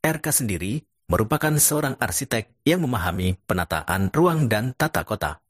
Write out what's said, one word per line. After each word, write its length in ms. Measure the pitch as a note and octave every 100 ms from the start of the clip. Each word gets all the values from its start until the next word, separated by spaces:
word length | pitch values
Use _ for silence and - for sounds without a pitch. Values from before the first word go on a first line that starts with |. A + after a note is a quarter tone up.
R 140 | D#3+ D#3
K 60 | D#3+
sendiri 560 | - A#2 F2 F#2 D3+ _ _ -
merupakan 480 | F2+ A2 D3+ D#3
seorang 400 | D3+ - D3 C#3+ -
arsitek 640 | A#2 - C#3 A#2 - _ C#3
yang 160 | F3+
memahami 560 | D3 A#2 F2+ F2 F#2 F#2 -
penataan 640 | F2+ E2+ D#2+ - F#2 F#2+
ruang 400 | D3 F3 D#3+ B2+
dan 240 | G#2+ B2+
tata 320 | - D3+ F#2 D#2
kota. 320 | G#2+ D2+ -